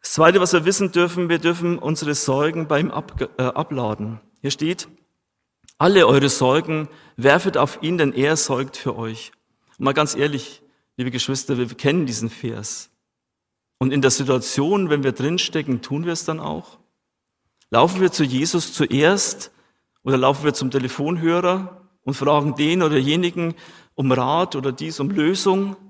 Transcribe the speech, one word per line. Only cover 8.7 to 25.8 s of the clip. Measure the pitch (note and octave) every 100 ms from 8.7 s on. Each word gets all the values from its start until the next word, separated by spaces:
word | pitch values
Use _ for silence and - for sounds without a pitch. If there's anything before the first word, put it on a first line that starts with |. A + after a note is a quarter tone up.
| -
für | C3+
euch.“ | G#2+ A2+ A2 - _ _ _ _ _
Und | C3
mal |
ganz | C#3 D3+
ehrlich, | - D3 C#3 - - _ _ _ -
liebe | B2+
Geschwister, | B2 - C3+ - B2+
wir | B2
kennen | A2+ C#3+ E3
diesen | C#3+ A2 A2+
Vers. | - B2 A2+ G#2+ - - _ _ _ _ _ _ _ _ _
Und | C3
in | C#3
der | C3
Situation, | - C3+ B2+ A#2+ - D3 G3+ F#3
wenn | D3
wir | C3+
drinstecken, | - C#3 F3 - D#3+ D3 B2
tun | - C#3+
wir | E3+
es | E3 -
dann | D#3
auch? | D3+ D#3 - - _ _ _ _ _ _ _ _ _
Laufen | A2+ D#3+ F#3
wir | F#3
zu | -
Jesus | D3 B2+ D#3+ F3 -
zuerst | - D3 C3+ D#3 G3 - - - _ _ _ _ _
oder | B2+ C3
laufen | C3 C#3
wir | D3
zum | C#3+ C3
Telefonhörer | C3+ B2+ - D3 E3+ E3 E3+ F3+ F#3 F#3 - _ _
und | -
fragen | C#3 C#3 D3 C#3+
den | C3+ D3 F3+
oder | E3 D3
jenigen | C3+ D#3+ F3 E3+ E3 E3 - - _
um | - C3+
Rat | B2+ B2+ D#3+ F3+ C#3+
oder | C3+
dies | B2+ D#3+ D#3
um | C#3
Lösung? | G3 D#3 F#3+ G3 F#3+ G3 G3